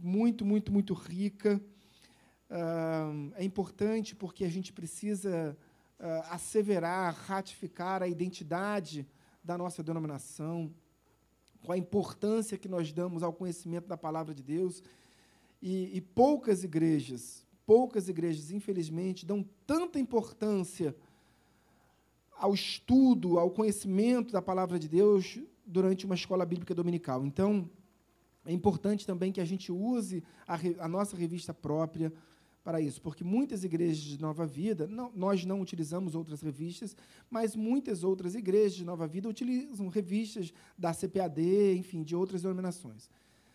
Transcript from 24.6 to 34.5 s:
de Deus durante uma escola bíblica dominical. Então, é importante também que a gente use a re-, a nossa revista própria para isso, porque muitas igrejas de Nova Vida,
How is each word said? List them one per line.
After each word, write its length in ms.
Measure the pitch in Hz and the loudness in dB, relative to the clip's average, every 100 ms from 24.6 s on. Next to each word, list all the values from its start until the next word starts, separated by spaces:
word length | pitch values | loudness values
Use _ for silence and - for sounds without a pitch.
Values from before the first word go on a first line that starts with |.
| 185 175 | 0 -2
de 100 | 156 | 2
Deus 520 | 170 208 202 185 233 311 _ 220 | 6 8 6 2 -8 -14 _ -4
durante 400 | 175 190 190 196 | 2 2 2 0
uma 80 | |
escola 320 | 180 - 185 175 | -4 0 0 0
bíblica 300 | 175 175 170 | -2 -2 -2
dominical. 500 | 175 170 170 131 139 | 0 0 0 -2 0
Então, 420 | 139 196 208 170 - _ _ _ _ _ _ - | 2 2 2 -2 -10 _ _ _ _ _ _ -4
é 80 | |
importante 540 | 175 202 - 196 208 - | 2 2 2 2 0 -2
também 240 | 180 185 | -2 -2
que 100 | 190 | 0
a 40 | 170 | -2
gente 260 | 190 190 | -4 -4
use 520 | 180 220 247 190 185 - - - | -4 0 0 -2 -6 -8 -14 -6
a 100 | 170 | -2
re-, 200 | 175 180 | -2 -2
a 100 | 165 | -2
nossa 300 | 180 202 180 | -2 -2 -2
revista 340 | 170 175 - | -4 -4 -8
própria 640 | 160 143 151 160 160 160 160 - _ _ _ | -8 -2 0 0 -2 -4 -4 -18 _ _ _
para 160 | - 160 | 2 2
isso, 220 | 151 - | 2 -2
porque 220 | 170 147 | -8 -6
muitas 400 | 175 220 285 208 | 0 2 2 -2
igrejas 400 | 185 165 170 156 | -2 2 2 2
de 180 | 147 143 | -2 -4
Nova 240 | 156 156 | -4 -2
Vida, 400 | 160 | -2